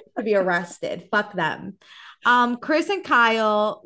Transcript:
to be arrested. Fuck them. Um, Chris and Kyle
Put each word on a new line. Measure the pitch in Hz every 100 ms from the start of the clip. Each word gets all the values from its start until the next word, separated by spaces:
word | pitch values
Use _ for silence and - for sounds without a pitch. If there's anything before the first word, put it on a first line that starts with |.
| - -
to |
be | 214 202
arrested. | 185 175 180 - - 175 -
Fuck | 208 208
them. | 175 156 - 190 - - - - - 233
Um, | 247 240 240
Chris | - 311 330
and | 392 -
Kyle | 254 226 226 214 214 214 -